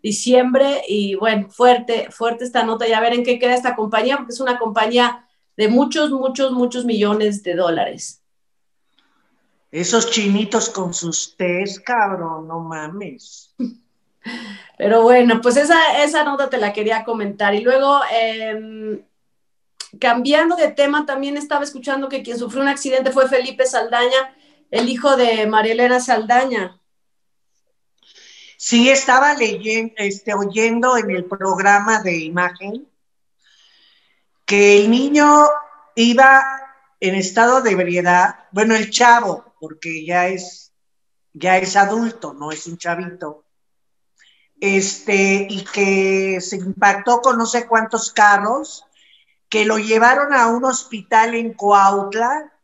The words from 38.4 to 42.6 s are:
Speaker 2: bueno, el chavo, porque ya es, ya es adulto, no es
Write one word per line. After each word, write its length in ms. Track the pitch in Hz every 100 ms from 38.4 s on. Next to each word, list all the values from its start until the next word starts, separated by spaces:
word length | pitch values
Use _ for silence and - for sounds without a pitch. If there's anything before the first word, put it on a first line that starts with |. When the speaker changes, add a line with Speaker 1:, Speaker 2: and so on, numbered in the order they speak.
| _
Speaker 2:
bueno, 240 | 190 220
el 140 | 220 202
chavo, 640 | - 240 233 208 160 _ _
porque 440 | 160 156 170 160
ya 220 | 160 175 180
es, 460 | 185 185 - _ _ _ _ _ _ _
ya 240 | 151 180 185
es 180 | 185 196
adulto, 560 | 202 220 233 - 151
no 180 | 139 147
es 140 | 156